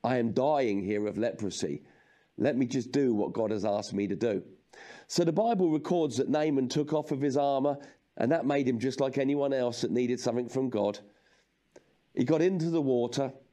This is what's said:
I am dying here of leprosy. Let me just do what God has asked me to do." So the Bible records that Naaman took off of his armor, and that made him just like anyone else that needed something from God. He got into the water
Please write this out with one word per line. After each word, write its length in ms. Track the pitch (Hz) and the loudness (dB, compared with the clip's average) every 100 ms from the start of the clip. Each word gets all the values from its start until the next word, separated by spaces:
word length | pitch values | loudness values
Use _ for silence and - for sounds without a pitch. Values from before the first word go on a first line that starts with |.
I 140 | 120 127 | 2 2
am 160 | 117 | 2
dying 500 | 120 135 147 123 101 | 2 2 2 2 0
here 240 | 95 104 104 | 0 0 -2
of 120 | 104 | -2
leprosy. 640 | 117 - 101 - 85 73 - _ _ _ _ - | -2 -2 -6 -4 -4 -6 -10 _ _ _ _ -2
Let 200 | 131 127 | 0 0
me 100 | 127 | 0
just 240 | 135 120 | -2 -2
do 240 | 143 131 | 0 2
what 180 | 107 92 | 2 0
God 200 | - 110 | 0 -2
has 120 | 107 | 0
asked 300 | 104 101 101 | 0 -2 -2
me 140 | 95 101 | -4 -2
to 80 | 98 | -2
do." 260 | 120 98 - - _ - - - - | 0 -2 -6 -20 _ -20 -20 -20 -4
So 160 | - | 0
the 100 | 170 | 2
Bible 380 | 160 226 220 180 | 2 2 2 2
records 460 | 151 - 180 151 113 | 0 0 0 0 0
that 120 | 117 | 0
Naaman 400 | 147 156 139 127 | 2 2 0 0
took 240 | 151 147 | -2 0
off 200 | 151 151 | -2 -2
of 80 | 139 | -2
his 160 | 143 135 | 0 2
armor, 420 | 143 135 139 143 - - _ - | 2 2 0 -2 -10 -20 _ -2
and 160 | 117 | 0
that 120 | 165 | 2
made 240 | 123 143 131 | 2 2 2
him 100 | 120 | 0
just 220 | 127 123 | -2 0
like 160 | 135 135 | 0 0
anyone 360 | 135 143 139 | 0 0 0
else 280 | 135 123 120 | 0 0 -2
that 100 | 110 | -2
needed 300 | 113 123 123 | 0 0 0
something 280 | 127 117 120 | 0 -2 -2
from 200 | 131 131 | -2 -2
God. 300 | 107 101 101 - _ _ _ _ _ _ - _ _ _ | 0 0 -2 -14 _ _ _ _ _ _ -20 _ _ _
He 120 | - | -4
got 180 | 123 156 | 0 4
into 260 | 180 185 165 | 2 2 0
the 140 | 165 | 0
water 500 | 139 123 120 139 135 131 _ | 2 2 0 -2 -4 -6 _